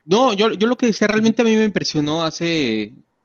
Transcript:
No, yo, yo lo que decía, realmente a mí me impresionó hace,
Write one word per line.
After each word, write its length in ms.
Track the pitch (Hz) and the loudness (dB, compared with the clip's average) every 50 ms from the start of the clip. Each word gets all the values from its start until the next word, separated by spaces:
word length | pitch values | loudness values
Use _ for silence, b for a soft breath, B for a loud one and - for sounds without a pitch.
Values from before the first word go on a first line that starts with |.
| _ | _
No, 280 | 156 180 226 262 - - | 0 2 2 2 2 2
yo, 180 | 185 220 226 - | 0 0 0 0
yo 120 | 185 214 | 0 0
lo 100 | 233 254 | 0 0
que 100 | - 254 | 0 0
decía, 200 | 233 196 - 214 | 0 0 0 0
realmente 360 | 208 220 214 220 226 220 - 233 | 0 2 2 2 2 2 2 2
a 20 | |
mí 100 | 226 220 | 2 2
me 100 | 220 220 | 2 2
impresionó 600 | 214 - 180 147 - - 151 147 147 156 165 165 | 0 0 -2 -4 -4 -2 -2 -2 -2 -2 -2 -4
hace, 720 | 156 156 - 170 165 165 160 139 117 110 107 104 107 - - _ _ _ _ | -4 -4 -4 -4 -2 -2 -2 -2 -2 -2 -2 -4 -6 -10 -18 _ _ _ _